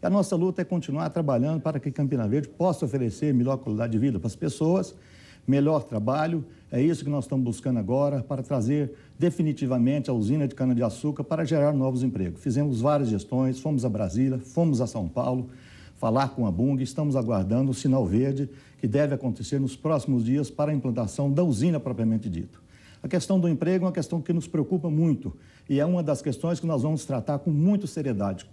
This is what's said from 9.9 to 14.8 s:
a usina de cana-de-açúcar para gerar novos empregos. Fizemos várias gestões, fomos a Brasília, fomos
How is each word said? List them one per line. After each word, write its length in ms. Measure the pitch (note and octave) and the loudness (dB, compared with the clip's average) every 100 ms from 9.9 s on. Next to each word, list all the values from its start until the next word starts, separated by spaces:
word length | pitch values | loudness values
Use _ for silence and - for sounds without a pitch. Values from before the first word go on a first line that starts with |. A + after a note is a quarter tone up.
| C#3+ C3 | 2 0
a 40 | |
usina 340 | B2 G#2 D3+ C#3 | 0 2 2 0
de 80 | |
cana-de-açúcar 680 | - C3 A#2+ A#2+ - D3+ D3 | 0 0 2 0 -2 -4 -4
para 200 | - D#3+ | -4 -2
gerar 280 | D3 D#3 D3 | 0 4 4
novos 320 | C#3+ C3 B2+ | 4 0 2
empregos. 360 | B2+ G#2 F2+ E2 | 0 0 -4 -4
Fizemos 400 | C#3+ B2 D3 A#2+ | -2 0 0 2
várias 280 | C3 D3 B2 | 2 2 2
gestões, 500 | G#2 - B2+ C3 B2+ | -2 -2 0 0 0
fomos 260 | D#3 C#3+ | -2 0
a 40 | G#2+ | 0
Brasília, 500 | G#2 G2 G2 C3+ B2+ | -2 -2 0 0 0
fomos 420 | - - E3+ B2 | -4 0 2 2